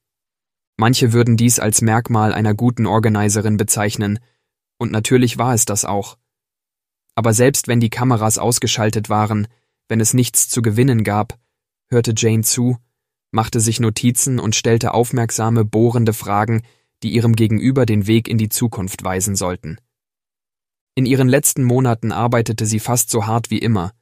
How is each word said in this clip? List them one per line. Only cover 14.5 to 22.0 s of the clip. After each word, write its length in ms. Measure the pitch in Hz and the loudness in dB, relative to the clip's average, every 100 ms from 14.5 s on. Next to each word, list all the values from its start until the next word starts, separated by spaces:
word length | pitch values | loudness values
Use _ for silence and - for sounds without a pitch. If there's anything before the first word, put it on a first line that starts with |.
stellte 400 | - 120 117 120 | -2 0 0 0
aufmerksame, 680 | 113 117 123 113 - 110 117 | 0 0 -2 -2 -2 0 0
bohrende 480 | 107 110 117 117 113 | 0 2 2 2 0
Fragen, 520 | 107 - 101 110 113 - _ _ _ | -2 -2 -2 0 -2 -4 _ _ _
die 100 | 113 | -4
ihrem 240 | 117 117 113 | 0 2 2
Gegenüber 480 | 110 110 131 135 117 | 2 2 0 2 2
den 200 | 107 101 | 0 2
Weg 220 | 113 - | 0 0
in 100 | 113 | -2
die 120 | 107 | -2
Zukunft 560 | - 120 - 92 - 92 | -2 -4 -4 -8 -8 -6
weisen 320 | 92 95 95 | -4 -2 -4
sollten. 400 | 90 90 73 - _ _ _ _ _ _ _ _ _ _ _ - | -4 -6 -10 -14 _ _ _ _ _ _ _ _ _ _ _ -2
In 80 | 127 | 0
ihren 220 | 131 131 | 2 4
letzten 360 | 135 - - | 2 2 0
Monaten 480 | 123 123 131 113 | 0 2 2 0